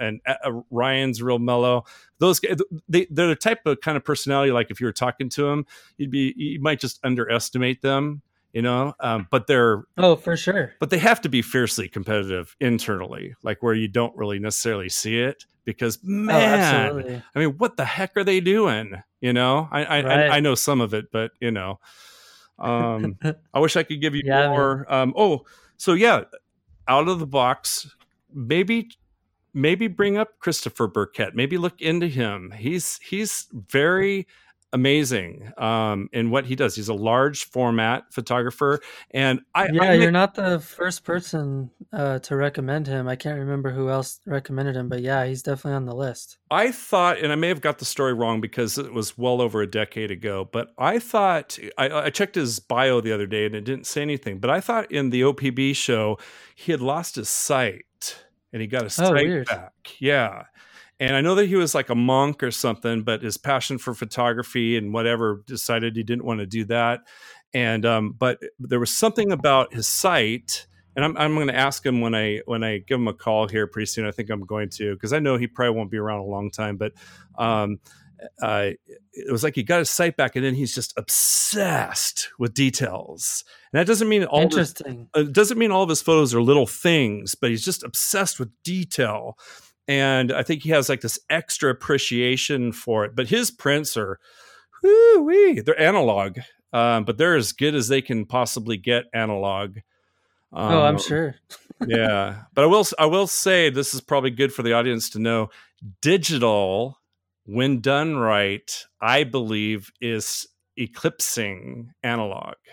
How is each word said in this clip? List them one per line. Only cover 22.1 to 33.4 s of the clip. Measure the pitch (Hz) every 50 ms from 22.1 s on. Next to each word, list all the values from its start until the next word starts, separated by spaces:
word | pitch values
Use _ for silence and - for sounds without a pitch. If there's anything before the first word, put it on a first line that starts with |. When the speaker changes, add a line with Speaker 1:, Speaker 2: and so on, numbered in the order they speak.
| - - - - - - _ _ _ -
Speaker 1:
um, | - 120 120 117 117 117 113 110 107 107 95 - - 156 151
Speaker 2:
<laughs> | - _ _ -
Speaker 1:
I | 135
wish | 156 156 -
I | 175
could | 160 - 160 143
give | 147 156 143
you | 143 139
Speaker 2:
Yeah, | 135 135 139 143 143
man. |
Speaker 1:
more. | 143 143 139 135 135 135 139 -
Um, | 135 131 131 127 -
oh, | - 214 190 151 131 - _ _ _ _ _ _
so | - - 190 175
yeah, | 185 226 233 190 110 - - - - _ _ _ _ _ _ _ _ -
out | - 131 143 156 180
of | 185 170
the | 156
box, | 135 139 135 123 123 135 - - - - - - 143 - _ _ _ _ _ _ _
maybe, | 143 139 117 113 151 180 196 190 233 233 226 233 - _ _ _ _ _ _ _ _ _ _ _ -
maybe | 139 135 160 180 185 226 214
bring | 170 - 202 202 196 208
up | 220 - _ -
Christopher | - 180 151 - - 117 - - 117
Burkett. | 95 - 104 101 - - - 107 92 -
Maybe | 113 131 143 180 175
look | 170 175 - -
into | 156 160 165 175 175
him. | 165 131 131 120 107 101 95 90 92
He's, | 101 104 107 139 180 175 - - - -
he's | - - 190 202 220 196 - -